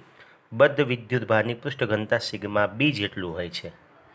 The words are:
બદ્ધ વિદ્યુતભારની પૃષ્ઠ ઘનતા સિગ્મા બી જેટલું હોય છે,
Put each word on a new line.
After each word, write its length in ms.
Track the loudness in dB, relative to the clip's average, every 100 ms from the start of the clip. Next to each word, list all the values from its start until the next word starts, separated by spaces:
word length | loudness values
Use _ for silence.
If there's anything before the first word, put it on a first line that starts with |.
| -12 -20 -20 _ _
બદ્ધ 360 | 4 4 4 0
વિદ્યુતભારની 680 | -2 -2 -2 2 2 2
પૃષ્ઠ 300 | -4 -6 -4
ઘનતા 360 | 0 0 2 0
સિગ્મા 480 | 0 -6 -2 0 0
બી 240 | 2 0
જેટલું 400 | 0 -4 -4 -6
હોય 160 | -6 -6
છે, 200 | -8 -12 -16 _ -20 -20